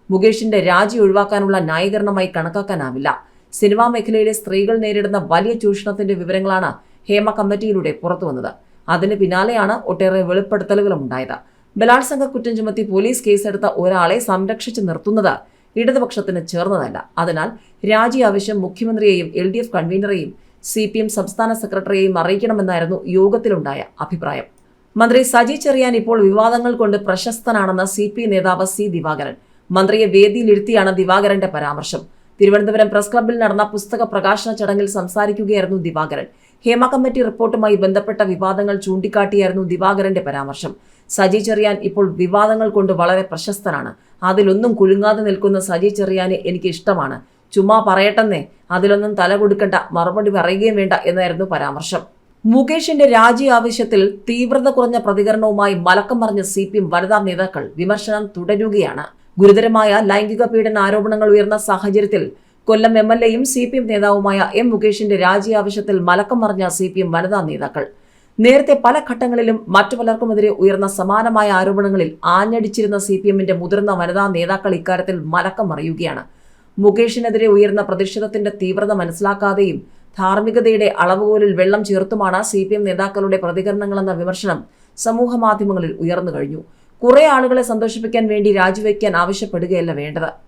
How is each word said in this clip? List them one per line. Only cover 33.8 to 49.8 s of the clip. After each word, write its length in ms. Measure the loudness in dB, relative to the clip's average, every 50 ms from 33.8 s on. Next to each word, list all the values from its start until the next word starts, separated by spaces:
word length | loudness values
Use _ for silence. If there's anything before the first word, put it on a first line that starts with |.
| -8 -6 -4 -4 -2
പ്രകാശന 500 | -2 -2 -2 0 0 0 0 -2 -6 -6
ചടങ്ങിൽ 320 | -4 -2 -2 0 0 -2
സംസാരിക്കുകയായിരുന്നു 920 | -2 -2 -6 -6 -4 -2 -2 -2 -2 -2 -4 -2 0 0 0 0 -2 -2
ദിവാകരൻ. 480 | -4 -4 -4 -4 -4 -6 -6 -6 -10 -10 -12 _ _ _ _ _ _ 0
ഹേമ 240 | 0 2 2 2 0 0
കമ്മിറ്റി 300 | 0 0 0 0 0 -2
റിപ്പോർട്ടുമായി 520 | -2 -2 -2 -2 -2 0 0 2 2 2
ബന്ധപ്പെട്ട 460 | 2 2 2 0 0 -2 -2 -2 -2
വിവാദങ്ങൾ 540 | -2 -2 -2 -2 -2 -2 -2 -2 -2 -2 -4
ചൂണ്ടിക്കാട്ടിയായിരുന്നു 880 | -4 -4 -4 -4 -4 -4 -2 0 0 0 2 2 0 0 2 0 -2 -4
ദിവാകരന്റെ 580 | -4 -2 0 0 0 0 0 0 0 -2 -2
പരാമർശം. 540 | -4 -4 -6 -6 -8 -8 -10 -10 -10 -12 -12 -14 _ _ _ _ _ -8
സജി 280 | -2 2 2 2 2
ചെറിയാൻ 400 | 2 0 0 0 0 0 0 0 -2 -4
ഇപ്പോൾ 300 | -4 0 0 0 0 0
വിവാദങ്ങൾ 560 | -2 -2 2 2 2 4 4 2 0 0 0
കൊണ്ട് 240 | 0 0 0 0 0
വളരെ 280 | 0 2 2 2 0
പ്രശസ്തനാണ്. 720 | 0 -4 -8 -10 -8 -8 -8 -6 -6 -6 -6 -6 -8 -10 -16 _ _ _ _ -4 -2
അതിലൊന്നും 500 | 0 2 4 4 4 4 2 2 0 2
കുലുങ്ങാതെ 480 | 4 4 4 4 4 4 2 2 2
നിൽക്കുന്ന 380 | 0 -2 -2 0 0 0 0 0
സജി 280 | -2 -2 -2 0 0
ചെറിയാനെ 520 | 0 0 0 -2 -2 0 -2 0 -2 -2 -2 -4
എനിക്ക് 220 | -4 -6 -4 -4
ഇഷ്ടമാണ്. 540 | -6 -6 -4 -2 -2 -2 -2 -2 -6 -8 -12 -16 _ _ _ _ -4 0
ചുമ്മാ 320 | 0 2 4 4 2 2
പറയട്ടെന്നേ, 580 | 2 2 2 2 2 2 2 0 0 0 -4 -6 -10 -16 _ _ -6
അതിലൊന്നും 420 | -4 0 2 2 2 2 0 -2 -2
തല 220 | 0 0 2 2
കൊടുക്കണ്ട, 380 | 2 2 2 2 2 0 0 0 -2